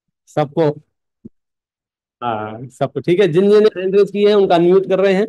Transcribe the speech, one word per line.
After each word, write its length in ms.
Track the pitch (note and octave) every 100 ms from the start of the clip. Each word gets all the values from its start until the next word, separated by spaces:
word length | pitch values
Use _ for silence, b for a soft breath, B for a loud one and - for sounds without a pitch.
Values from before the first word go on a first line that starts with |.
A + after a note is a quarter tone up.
| _ _ _
सबको, 420 | - D3 D#3 D#3 D3+ _ _ _ _ - _ _ _ _ _ _ _ _ _
हाँ, 440 | B2 A2 G#2+ A2 B2+
सबको 320 | - C#3 -
ठीक 200 | B2+ F3+
है। 80 | G3
जिन 240 | D#3 G3+
जिन 140 | G#3 G#3+
हैंड 300 | F3+ F#3+ G3
raise 160 | F#3+
किए 160 | G3 G#3
हैं 80 | G#3
उनका 200 | G3 F3
unmute 320 | F3 F#3+ F#3
कर 120 | F#3
रहे 140 | G3
हैं, 140 | F#3+